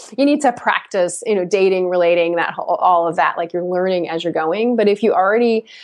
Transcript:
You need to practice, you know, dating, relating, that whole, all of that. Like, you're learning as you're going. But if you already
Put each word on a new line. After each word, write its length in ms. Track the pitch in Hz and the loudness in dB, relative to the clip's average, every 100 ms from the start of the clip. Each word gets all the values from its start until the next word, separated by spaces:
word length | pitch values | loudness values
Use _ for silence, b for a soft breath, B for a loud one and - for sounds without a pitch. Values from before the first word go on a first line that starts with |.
| B 208 | B 0
You 60 | |
need 160 | 285 294 | 2 2
to 100 | 277 | 0
practice, 720 | 247 226 196 - 196 175 - | -2 -2 -2 -2 -2 -2 -2
you 120 | - 202 | -2 -2
know, 80 | |
dating, 440 | 180 196 190 185 180 | 0 2 2 2 0
relating, 460 | 180 170 175 170 | 0 2 2 2
that 180 | 170 156 | 0 -2
whole, 200 | 156 - 175 | -4 -4 0
all 260 | 180 175 170 | 2 2 2
of 80 | |
that. 220 | 175 156 - | 0 -2 -2
Like, 160 | 170 | -6
you're 100 | 175 | -4
learning 460 | 175 180 185 185 165 | -4 -2 0 -2 -2
as 160 | 165 | -4
you're 80 | 170 | -4
going. 420 | 160 160 196 240 | -4 -2 0 0
But 140 | 233 202 | 2 2
if 160 | 202 | 2
you 80 | 226 | 2
already 540 | 175 190 220 240 220 220 B | 2 2 2 2 0 -4 B